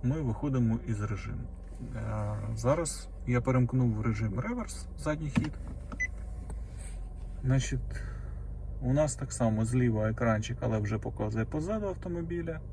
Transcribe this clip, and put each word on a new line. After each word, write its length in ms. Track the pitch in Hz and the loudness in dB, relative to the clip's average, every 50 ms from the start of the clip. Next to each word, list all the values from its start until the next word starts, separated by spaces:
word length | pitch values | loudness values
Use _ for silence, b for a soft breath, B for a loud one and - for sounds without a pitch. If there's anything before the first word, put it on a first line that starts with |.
| - | 2
ми 180 | 123 139 160 | 2 2 2
виходимо 580 | 151 123 107 - - 147 135 127 120 113 113 117 - - | 2 0 0 0 0 2 4 4 4 4 4 2 0 -2
із 140 | 110 101 | -2 0
режиму. 460 | 104 101 104 92 - 104 101 - - - - - - - - - - - - | 0 -2 -2 -2 -2 -4 -4 -4 -6 -6 -8 -10 -10 -10 -10 -10 -8 -6 -6
Е, 400 | 113 110 107 107 107 104 104 107 104 101 107 113 | -4 -4 -2 -2 0 0 -2 -2 -2 -2 -4 -2
зараз 540 | 110 113 - 147 165 170 156 - - - - - - - - | 2 4 4 6 6 4 0 -2 -6 -8 -10 -10 -6 0 2
я 140 | 123 123 | 4 4
перемкнув 520 | 120 131 127 127 127 120 - 131 127 120 110 | 4 6 6 6 6 6 6 4 4 6 4
в 80 | 107 | 4
режим 380 | 110 120 110 107 113 107 98 - | 2 2 2 2 2 0 0 0
реверс, 480 | 127 214 240 247 214 - - - - - - - | -2 -2 -2 -2 -4 -4 -6 -8 -8 -8 -8 -4
задній 320 | - - 151 156 160 147 | -2 -2 -2 0 -2 2
хід. 220 | 139 - - 160 - - - - - - - - - - - - - - - - - - - - B B B B B B B B B B B B - - - - - - - | 2 2 2 2 -2 -6 -8 -8 -8 -8 -8 -8 -4 -4 -4 -4 -4 -6 -6 -6 -6 -8 -6 -6 B B B B B B B B B B B B -8 -8 -8 -8 -8 -2 2
Значить, 600 | 127 131 139 123 - - 127 - - - - B B B B B B B B B B B B B - - - | 4 4 4 4 2 0 -2 -2 -4 -4 -6 B B B B B B B B B B B B B -8 -6 -2
у 120 | 127 123 135 | 0 2 4
нас 220 | 143 156 147 - | 4 4 2 2
так 180 | - 139 131 - | -4 -6 -6 -2
само 320 | - 123 113 110 110 113 | 2 2 4 4 4 2
зліва 440 | 110 120 127 123 120 110 107 107 110 | 2 4 4 4 4 4 4 2 2
екранчик, 480 | 110 - 123 117 110 107 104 - 120 - | 2 2 4 4 4 2 2 -2 -4 -2
але 180 | - 117 110 110 | 0 0 2 2
вже 180 | 104 104 110 110 | 2 2 0 0
показує 480 | - 101 - - 110 107 110 113 113 | -2 -4 -2 -2 -2 0 0 0 -2
позаду 420 | 110 - 156 156 180 220 220 208 196 | 0 -2 -2 -2 0 -2 0 0 -2
автомобіля. 720 | 180 - - 180 175 170 170 165 170 175 170 165 160 156 156 - | -4 -4 -4 -4 -4 -4 -2 -2 -4 -4 -2 -4 -6 -6 -8 -10